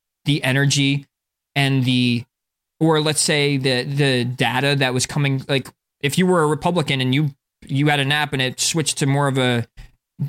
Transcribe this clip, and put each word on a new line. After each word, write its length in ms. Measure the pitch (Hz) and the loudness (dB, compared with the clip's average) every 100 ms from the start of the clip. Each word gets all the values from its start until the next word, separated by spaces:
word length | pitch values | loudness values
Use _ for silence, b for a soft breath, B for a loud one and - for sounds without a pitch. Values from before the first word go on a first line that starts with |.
| _ _ - | _ _ -2
the 180 | 143 | 0
energy 640 | 131 131 143 143 139 143 139 _ _ _ _ - | 0 0 2 2 0 0 -6 _ _ _ _ -2
and 300 | 139 135 127 | 0 0 2
the, 400 | 127 123 120 - _ _ _ _ _ | 2 2 0 -4 _ _ _ _ _
or 220 | 160 156 | 0 2
let's 200 | 151 147 | 0 -2
say 380 | - 151 143 143 | 0 2 2 0
the, 240 | 131 123 | 0 -2
the 420 | 127 139 143 127 120 | -2 0 2 2 -2
data 500 | 123 120 123 139 143 | -2 0 0 0 0
that 180 | 131 127 | 0 0
was 100 | - | -2
coming, 380 | - 143 135 131 | -2 -2 -2 -2
like, 200 | 139 - _ _ _ | -4 -4 _ _ _
if 160 | 143 139 | -4 0
you 80 | 185 | 2
were 180 | 185 | 2
a 40 | 151 | 2
Republican 560 | 151 180 175 151 139 | 0 -2 -2 -2 -2
and 120 | 127 131 | 0 0
you, 200 | 151 - _ _ - | 0 -4 _ _ -6
you 220 | 135 147 | 0 2
had 120 | 147 | 2
an 100 | 135 | 0
app 220 | 147 147 | 0 -2
and 80 | 139 | -2
it 180 | 131 - | -4 -2
switched 380 | - 165 147 - | -4 -2 -4 -2
to 80 | 139 | 0
more 220 | 139 143 | 0 0
of 80 | 135 | 2
a 300 | 127 120 117 - B _ _ _ | 2 0 -4 -12 B _ _ _